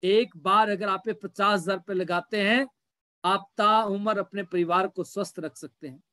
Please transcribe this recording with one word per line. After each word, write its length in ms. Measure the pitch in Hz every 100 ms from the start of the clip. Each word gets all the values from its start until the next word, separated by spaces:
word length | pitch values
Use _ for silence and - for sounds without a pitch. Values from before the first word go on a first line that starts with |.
एक 340 | 180 208 247 160
बार 320 | 151 202 220
अगर 200 | 202 202
आप 140 | 190 220
पे 80 |
पचास 460 | 208 190 - 202 208
हजार 160 | 165 190
रुपए 180 | 175
लगाते 480 | 185 180 175 - 214
हैं, 260 | 202 233 269 _ _ _ _ _ 180
आप 260 | 190 190 -
ताउम्र 600 | 208 220 220 196 208 202
अपने 260 | 196 202
परिवार 440 | 185 180 170 175 190
को 160 | -
स्वस्थ 360 | 170 - 190 -
रख 180 | 156 -
सकते 300 | 147 _ 156
हैं। 160 | 131 _